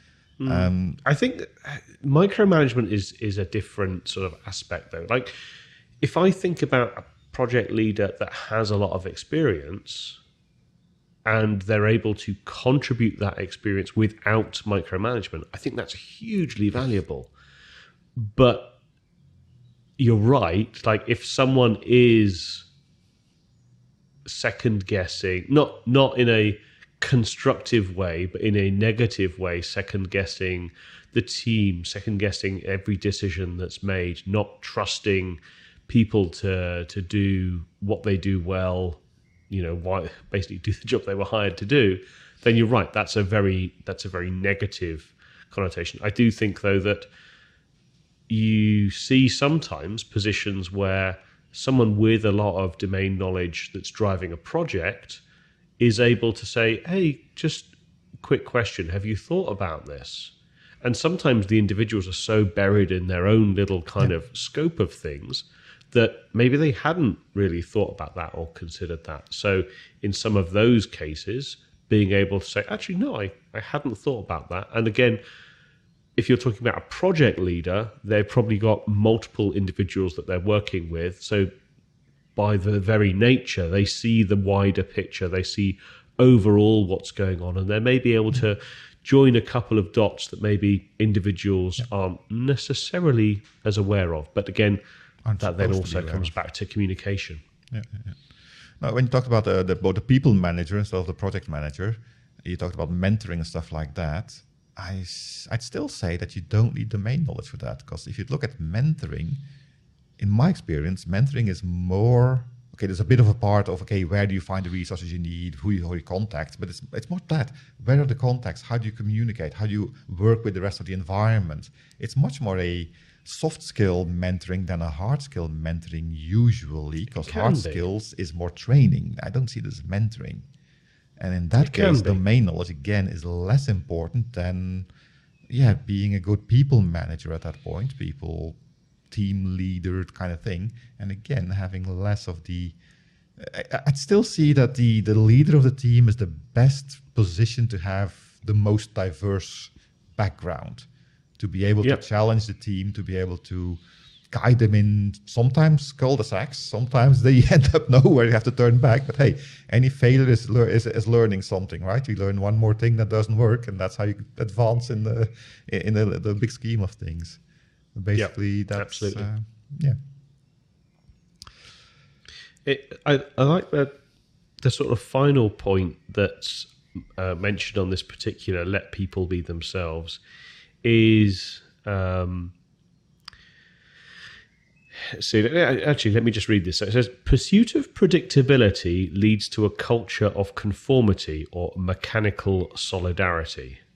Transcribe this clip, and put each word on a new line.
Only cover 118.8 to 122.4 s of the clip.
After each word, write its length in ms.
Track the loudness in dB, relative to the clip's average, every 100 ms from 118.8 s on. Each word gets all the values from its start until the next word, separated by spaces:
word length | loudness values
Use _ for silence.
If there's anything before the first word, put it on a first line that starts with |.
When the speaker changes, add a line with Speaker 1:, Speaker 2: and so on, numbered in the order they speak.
| -6
Speaker 2:
you 60 |
communicate, 600 | -6 -4 -2 -2 -4 -8
how 120 | -6 -4
do 60 |
you 200 | -4 -6 -10 -14 0
work 280 | 2 2
with 100 | 0
the 60 | -4
rest 180 | -6 -8
of 60 | -10
the 60 |
environment? 800 | -8 -4 0 2 2 0 -6 -14 _ _ _
It's 180 | -6 -2
much 240 | -2 -2